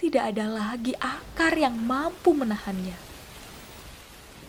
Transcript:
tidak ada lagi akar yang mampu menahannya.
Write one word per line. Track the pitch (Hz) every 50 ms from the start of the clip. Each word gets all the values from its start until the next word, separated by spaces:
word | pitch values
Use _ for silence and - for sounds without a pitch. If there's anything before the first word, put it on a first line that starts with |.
tidak | 349 311 285 240 226 220 202
ada | 220 214 214
lagi | 220 214 208 214 247 240 226 254 - -
akar | 269 254 285 - - - - - 330 330 320
yang | 320 294 254 233 226
mampu | 226 240 254 277 311 339 349 - - 359 302
menahannya. | 285 247 220 208 - - 202 190 185 185 185 180 - - - - - - - - - - - - - - - - - - - - - - - - - - - - - -